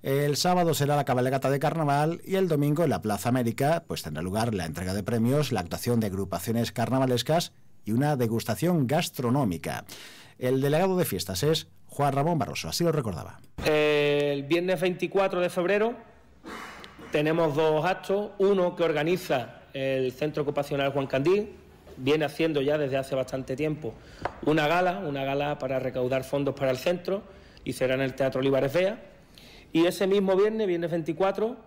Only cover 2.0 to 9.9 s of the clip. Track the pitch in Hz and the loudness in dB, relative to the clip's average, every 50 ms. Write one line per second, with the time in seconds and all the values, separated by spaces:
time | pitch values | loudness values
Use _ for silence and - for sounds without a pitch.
2 | 151 160 165 - - - 185 190 190 175 160 143 143 147 151 151 170 147 113 90 | 2 0 -2 -4 -6 -2 0 0 2 2 2 2 2 2 2 2 2 2 2 0
3 | - 107 104 101 - 120 123 131 123 117 113 - 139 143 170 - - - 87 - | 0 -2 -2 0 0 0 2 2 2 0 0 2 2 2 2 2 0 -6 -8 -6
4 | - 80 76 76 85 92 92 110 113 120 110 92 82 80 76 87 92 92 92 104 | -6 -8 -6 -6 -4 -2 -2 -2 0 0 -2 -2 -4 -4 -6 -6 -4 -4 -4 -2
5 | 90 - 120 113 113 120 135 147 147 - 123 98 87 82 87 85 - 120 120 117 | -2 0 0 2 2 4 4 2 2 0 -2 -2 -2 -4 -6 -4 -2 0 0 0
6 | 110 101 92 95 98 90 - 85 - - 113 117 117 113 - - 117 110 123 131 | 0 0 -2 -4 -4 -4 -4 -6 -4 -2 0 0 0 -2 -2 -4 -2 0 0 0
7 | 135 131 123 117 120 - 151 175 165 - _ - - - - - - - 107 123 | 2 2 0 0 2 2 0 0 0 -2 _ -20 -20 -20 -20 -14 -6 -2 0 2
8 | 143 147 151 123 123 110 113 113 - - 110 - 156 175 180 165 135 113 139 165 | 2 2 2 2 0 0 0 -2 -2 -2 -4 0 0 2 2 2 2 2 2 0
9 | 170 - - - 123 117 123 143 135 104 85 78 - 82 64 58 - - | 0 -2 -6 -4 -2 0 2 2 2 0 -2 -4 -6 -8 -8 -8 -10 -14